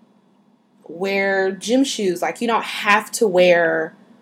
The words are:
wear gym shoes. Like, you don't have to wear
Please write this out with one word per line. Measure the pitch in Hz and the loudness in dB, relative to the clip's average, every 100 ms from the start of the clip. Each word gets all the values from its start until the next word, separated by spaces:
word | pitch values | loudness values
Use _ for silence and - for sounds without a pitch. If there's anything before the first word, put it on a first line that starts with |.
| _ _ _ _ _ _ _ _ - | _ _ _ _ _ _ _ _ -20
wear | 165 196 196 196 196 190 | -10 -4 -2 -2 0 -2
gym | 196 196 254 | -4 -2 0
shoes. | 269 - 196 170 | 0 -2 -4 -2
Like, | 160 - | -6 -4
you | 233 | -2
don't | 220 | -2
have | - - 208 208 214 | -4 -2 2 2 0
to | - 220 | 0 2
wear | 180 180 170 165 160 160 - _ _ | 4 4 4 2 -2 -6 -10 _ _